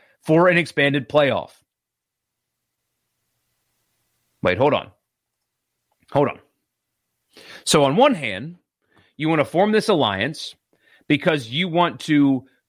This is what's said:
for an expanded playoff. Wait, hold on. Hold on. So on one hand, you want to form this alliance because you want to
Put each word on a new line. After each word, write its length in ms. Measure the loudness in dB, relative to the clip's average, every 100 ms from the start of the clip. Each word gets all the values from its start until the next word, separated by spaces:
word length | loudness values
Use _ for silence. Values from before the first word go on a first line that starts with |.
| _ _
for 260 | 0 2 4
an 100 | 2
expanded 500 | 0 0 0 0 -2
playoff. 420 | 0 2 0 -6 _ _ _ _ _ _ _ _ _ _ _ _ _ _ _ _ _ _ _ _ _ _ _ _ _ _ _ _ _
Wait, 160 | -2 0
hold 160 | 0
on. 160 | 0 -6 _ _ _ _ _ _ _ _ _ _ _ _
Hold 160 | -2 -2
on. 100 | -4 _ _ _ _ _ _ _ _ _ -20 -20 -12
So 200 | -2 2
on 120 | 2 4
one 180 | 2
hand, 420 | 2 -6 -8 -12 -18 _ _ _ _ _ -8
you 120 | -2
want 120 | 0
to 40 |
form 280 | 0 0 2
this 160 | 0 0
alliance 680 | 0 0 -2 -4 -6 -16 -18 _ _ _ _ -2
because 400 | -2 0 -2 -4
you 200 | -6 -4
want 320 | -2 -2 -4
to 460 | -2 2 2 0 -6 _